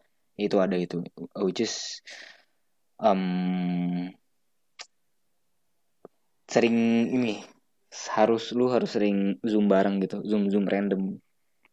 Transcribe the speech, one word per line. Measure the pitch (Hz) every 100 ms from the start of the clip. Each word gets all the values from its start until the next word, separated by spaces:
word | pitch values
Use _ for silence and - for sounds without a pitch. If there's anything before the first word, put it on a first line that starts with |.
| _ _ _ -
itu | 104 101
ada | 92 90
itu, | 87 87 - - - -
which | 95 -
is, | - - - - - - - - _ _ _ _ _ -
em, | 110 98 92 90 90 92 90 90 87 90 90 - _ _ _ _ _ - - _ _ _ _ _ _ _ _ _ _ _ - _ _ _ -
sering | 120 117 117 117 117 117
ini, | 127 117 98 - _ _ _ _ - - -
harus, | 110 113 - 120
lu | 123
harus | 120 - 110
sering | 104 98 98 -
Zoom | 117 107 104
bareng | 95 98 98
gitu, | 95 104
Zoom, | 104 107 101
Zoom | 101
random, | 95 98 101 95 95 - - _ _ _ _